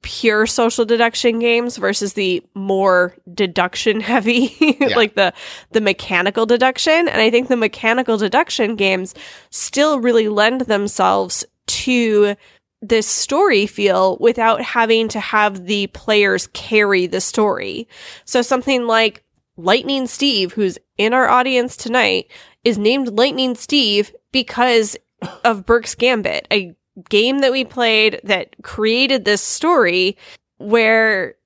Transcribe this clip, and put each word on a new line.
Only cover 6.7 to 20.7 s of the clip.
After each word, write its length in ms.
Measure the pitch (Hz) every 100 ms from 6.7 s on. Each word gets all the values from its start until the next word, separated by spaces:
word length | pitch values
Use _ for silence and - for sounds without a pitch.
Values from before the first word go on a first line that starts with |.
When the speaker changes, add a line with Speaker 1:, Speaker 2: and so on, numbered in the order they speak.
| 262 - 320 339
Speaker 1:
And 140 | -
I 80 | 220
think 180 | 233 247
the 80 | 247
mechanical 640 | 220 - 226 240 247 220
deduction 580 | 202 254 339 - 220 220
games 380 | 196 190 185 - - - _
still 480 | - - - 302 285
really 280 | 240 233 214
lend 340 | 208 214 254
themselves 840 | 240 208 208 - 185 196 185 - - _ -
to 680 | - - 247 233 214 208 202 _ _ _ _
this 240 | 208 226 214
story 640 | - - 285 403 226 208
feel 500 | - 202 185 190 185
without 400 | 233 240 226 226
having 460 | 240 247 226 226 220
to 100 | 220
have 480 | 202 220 208 196 180
the 180 | 202 196
players 600 | - - 214 202 190 -
carry 580 | - - 214 208 190 180
the 160 | 190
story. 680 | - - 208 - 98 - 233 - - - -
So 160 | 254
something 460 | 247 262 254 262 233
like 360 | 226 220 - _ _ _ -
Lightning 520 | 170 233 - 277 254
Steve, 440 | - 285 226 185
who's 260 | - 196